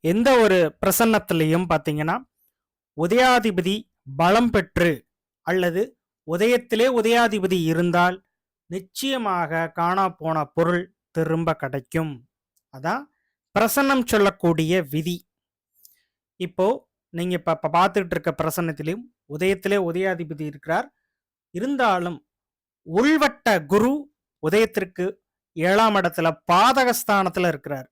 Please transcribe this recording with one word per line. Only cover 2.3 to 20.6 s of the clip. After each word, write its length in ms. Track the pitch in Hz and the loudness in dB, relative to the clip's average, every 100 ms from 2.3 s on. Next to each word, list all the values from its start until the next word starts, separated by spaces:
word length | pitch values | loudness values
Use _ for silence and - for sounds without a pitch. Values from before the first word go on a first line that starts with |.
| _ _ _ _ _ _ - | _ _ _ _ _ _ -6
உதயாதிபதி 760 | 170 233 254 247 220 180 180 208 - _ - 135 | 0 4 4 4 2 -2 -2 -4 -8 _ -16 0
பலம் 340 | 170 214 240 | 4 4 4
பெற்று 400 | 208 180 - 175 151 _ _ _ _ - | 0 -2 0 0 0 _ _ _ _ -4
அல்லது 360 | 185 180 170 254 _ _ _ - | 0 0 -2 -4 _ _ _ -8
உதயத்திலே 580 | 170 220 247 240 220 254 240 | -2 2 0 0 0 2 2
உதயாதிபதி 580 | 220 233 233 208 185 185 | 2 2 2 0 -2 0
இருந்தால் 540 | 160 160 175 175 180 185 _ _ _ _ _ | 0 0 0 2 0 0 _ _ _ _ _
நிச்சயமாக 1000 | 175 185 - 269 262 214 180 160 165 165 170 | -14 -12 -8 -6 -4 -2 -2 -2 -4 -4 -4
காணா 300 | 170 185 190 | -2 0 -2
போன 360 | - 160 156 | -2 -4 -4
பொருள் 380 | 147 - 170 175 180 _ _ | -4 -2 0 -2 -6 _ _
திரும்ப 440 | - 160 160 165 | -6 -2 -2 -2
கிடைக்கும். 580 | 156 139 139 - 165 156 131 _ _ _ _ _ | -4 -6 -8 -6 -6 -6 -10 _ _ _ _ _
அதான் 300 | 135 156 233 294 _ _ _ _ | -10 -6 -6 -8 _ _ _ _
பிரசன்னம் 520 | 202 220 277 269 269 247 | -2 0 0 0 0 0
சொல்லக்கூடிய 760 | 220 196 190 175 165 160 180 | 2 2 0 -2 0 0 -2
விதி. 340 | 147 147 160 175 _ _ _ _ _ _ _ _ _ _ _ _ | -2 -6 -6 -8 _ _ _ _ _ _ _ _ _ _ _ _
இப்போ 260 | 175 - 185 269 _ _ _ | -10 -2 0 0 _ _ _
நீங்க 200 | 170 180 | -8 -4
இப்ப, 160 | 180 - | -4 -4
இப்ப 200 | 160 - | -4 0
பார்த்துட்டு 420 | 175 220 190 180 | 2 2 0 -4
இருக்க 180 | 165 170 147 | -4 -4 -4
பிரசன்னத்திலும் 640 | 156 - 165 151 151 196 240 _ _ | -4 -4 -6 -6 -8 -8 -12 _ _
உதயத்திலே 500 | 147 185 196 190 202 170 | -4 -2 -2 0 -2 -2
உதயாதிபதி 540 | 170 190 175 160 151 151 | -2 -4 -4 -8 -10 -10
இருக்கிறார். 360 | 143 | -12